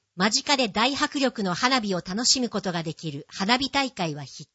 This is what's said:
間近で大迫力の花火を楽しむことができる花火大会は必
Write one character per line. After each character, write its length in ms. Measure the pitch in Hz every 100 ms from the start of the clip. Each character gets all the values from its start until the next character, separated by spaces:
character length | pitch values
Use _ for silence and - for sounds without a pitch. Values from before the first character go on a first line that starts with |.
| _
間 160 | - 202
近 260 | 214 - 277
で 120 | 233
大 280 | 208 247 269
迫 220 | 294 285
力 240 | 262 240
の 120 | 196
花 260 | 175 247 269
火 140 | 208
を 40 | 180
楽 260 | 190 196 247
し 140 | 277
む 80 | 240
こ 120 | 202
と 120 | 190
が 100 | 170
で 120 | 160
き 160 | - 160
る 160 | 139 -
花 300 | - 196 247
火 120 | 269
大 200 | 277 262
会 240 | - 165
は 100 | 147
必 240 | 135 - 151